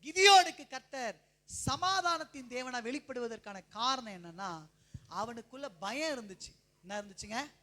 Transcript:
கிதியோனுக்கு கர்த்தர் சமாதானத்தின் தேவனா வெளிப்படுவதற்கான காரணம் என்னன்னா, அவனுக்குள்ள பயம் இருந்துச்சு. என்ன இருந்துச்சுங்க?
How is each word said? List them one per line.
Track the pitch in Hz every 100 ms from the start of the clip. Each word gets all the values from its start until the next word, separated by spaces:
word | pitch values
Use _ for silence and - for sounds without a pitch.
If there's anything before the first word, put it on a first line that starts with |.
கிதியோனுக்கு | 269 339 392 392 339 320 285
கர்த்தர் | 262 - 269 233 185 _ _
சமாதானத்தின் | _ - - 269 370 381 359 330 311 285 247
தேவனா | 247 254 247
வெளிப்படுவதற்கான | 226 277 - 247 240 220 208 196 -
காரணம் | 208 240 262 226 185
என்னன்னா, | 170 170 196 165 156 _ _ - - 175
அவனுக்குள்ள | 226 233 220 262 277 170
பயம் | 196 254 320 269
இருந்துச்சு. | 214 185 - - _ _
என்ன | 175 208
இருந்துச்சுங்க? | 208 196 214 226 294 _